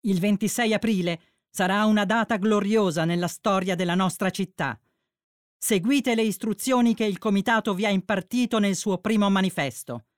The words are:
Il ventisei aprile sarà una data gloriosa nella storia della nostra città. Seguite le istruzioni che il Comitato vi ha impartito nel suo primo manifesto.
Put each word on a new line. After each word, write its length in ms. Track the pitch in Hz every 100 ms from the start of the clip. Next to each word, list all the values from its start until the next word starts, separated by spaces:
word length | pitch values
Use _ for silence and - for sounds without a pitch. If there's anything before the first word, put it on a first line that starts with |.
| 208
Il 140 | 190
ventisei 540 | 202 202 214 - 233
aprile 480 | 208 226 202 175 165 _ _ _
sarà 360 | - 180 202 214
una 200 | 214 202
data 320 | 226 220 214
gloriosa 680 | 208 208 202 220 190 165 160
nella 220 | 175 175
storia 480 | - 220 190 185 180
della 200 | 180 180
nostra 340 | 185 - 185
città. 500 | 180 190 - 143 110 _ _ _ _ _ _ _ _
Seguite 560 | - 202 190 285 247
le 80 | 226
istruzioni 720 | 226 185 220 202 254 254 233
che 120 | 226 220
il 120 | 185
Comitato 560 | 226 196 196 226 214
vi 120 | 185 214
ha 40 |
impartito 720 | 190 - 196 - 247 240 226
nel 160 | 202 185
suo 240 | 214 185
primo 300 | 214 220 202
manifesto. 760 | 196 190 - 139 - - 117 _